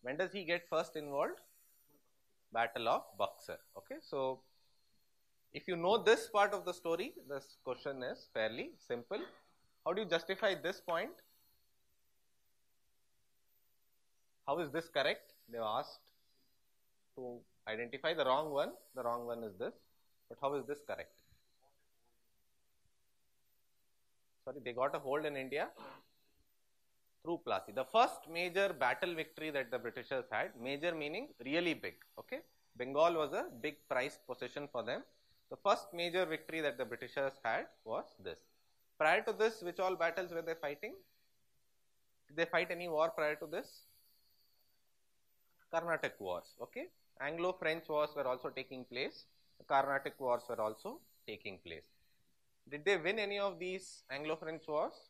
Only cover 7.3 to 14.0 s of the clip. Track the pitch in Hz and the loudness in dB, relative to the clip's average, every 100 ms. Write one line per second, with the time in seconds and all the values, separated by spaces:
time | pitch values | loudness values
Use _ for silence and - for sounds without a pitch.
7.3 | 139 - - - 123 147 135 123 214 - | -8 -8 -14 -6 -6 -4 -6 -6 -6 -8
8.3 | - 110 117 269 - - 120 120 214 349 | -2 -2 -2 -8 -10 -6 -6 -4 -8 -8
9.3 | - _ _ _ _ - 185 208 165 165 | -14 _ _ _ _ -2 -2 2 0 0
10.3 | 190 214 175 165 196 - 165 220 359 - | 0 2 2 -2 -4 -2 -2 -2 -8 -20
11.3 | _ _ _ _ _ _ _ _ _ _ | _ _ _ _ _ _ _ _ _ _
12.3 | _ _ _ _ _ _ _ _ _ _ | _ _ _ _ _ _ _ _ _ _
13.3 | _ _ _ _ _ _ _ | _ _ _ _ _ _ _